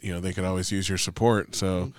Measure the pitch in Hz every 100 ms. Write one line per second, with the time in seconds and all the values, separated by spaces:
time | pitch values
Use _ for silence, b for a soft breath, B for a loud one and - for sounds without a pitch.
0 | 98 87 92 90 92 92 90 98 92 92
1 | - - 113 107 - - 95 90 90